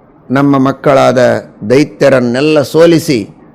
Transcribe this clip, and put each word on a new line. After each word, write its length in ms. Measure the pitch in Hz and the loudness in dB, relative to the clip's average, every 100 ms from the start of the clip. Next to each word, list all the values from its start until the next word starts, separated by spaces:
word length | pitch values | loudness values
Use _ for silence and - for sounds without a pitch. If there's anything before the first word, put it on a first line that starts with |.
| _ _ - | _ _ -6
ನಮ್ಮ 300 | 127 143 139 | -2 0 0
ಮಕ್ಕಳಾದ 840 | 131 131 151 135 131 123 120 113 101 - | 0 -2 0 2 2 2 0 0 -8 -14
ದೈತ್ಯರನ್ನೆಲ್ಲ 1000 | 104 117 - - 139 131 123 123 151 156 | -2 0 -2 -2 0 0 0 -2 -2 -2
ಸೋಲಿಸಿ 640 | 131 151 170 165 160 131 95 - - | -2 2 2 2 0 -4 -6 -14 -20